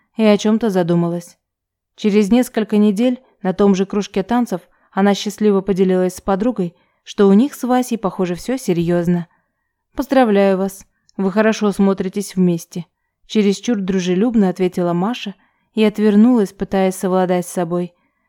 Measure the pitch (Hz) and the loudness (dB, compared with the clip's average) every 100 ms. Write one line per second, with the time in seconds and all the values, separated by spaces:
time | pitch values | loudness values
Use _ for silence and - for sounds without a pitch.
0 | _ - 220 208 214 220 233 185 170 175 | _ 0 2 2 2 0 0 0 0 0
1 | 170 175 170 _ _ _ _ _ _ - | 0 -4 -10 _ _ _ _ _ _ -6
2 | 214 208 196 240 247 226 208 208 208 196 | 0 2 2 2 0 -4 -2 0 2 2
3 | 254 247 _ _ 185 180 202 190 196 202 | 0 -2 _ _ -6 0 2 2 0 -4
4 | 190 202 190 240 233 175 - _ _ - | -4 -6 -2 -2 -2 -6 -10 _ _ -2
5 | 202 196 208 - 214 196 190 185 190 185 | 0 0 -4 -2 0 0 0 0 0 0
6 | 185 - - 190 233 220 175 - _ _ | -2 -4 -4 -2 -2 -2 -6 -8 _ _
7 | - - 202 196 285 - 247 254 247 220 | -10 0 4 4 2 -2 -2 -2 -2 -4
8 | 185 - 180 175 - 262 - 170 170 175 | -6 -4 -6 -6 -6 -6 -2 -2 0 0
9 | 175 175 165 _ _ _ _ _ _ - | 0 -2 -4 _ _ _ _ _ _ -10
10 | 262 262 233 202 196 185 190 - - _ | 0 2 4 4 2 2 -2 -8 -20 _
11 | _ - 190 196 220 214 208 190 196 190 | _ -6 -4 0 0 2 -2 2 0 0
12 | 190 202 190 185 180 170 - 180 - _ | -4 -6 -6 0 0 0 -6 -14 -16 _
13 | _ _ - 214 202 196 - 214 185 190 | _ _ -6 0 0 0 -2 -4 -2 -2
14 | 180 180 240 226 190 175 185 185 175 175 | 0 0 0 2 0 0 -4 -2 -2 -2
15 | 196 247 208 - _ _ _ - 214 208 | -4 -6 -12 -16 _ _ _ 0 0 2
16 | 214 208 240 247 190 - 196 196 190 185 | 2 4 4 4 0 -4 -4 0 0 -2
17 | 190 185 180 180 - - 170 175 175 _ | -2 0 0 -2 -4 -6 -4 -4 -6 _
18 | _ _ | _ _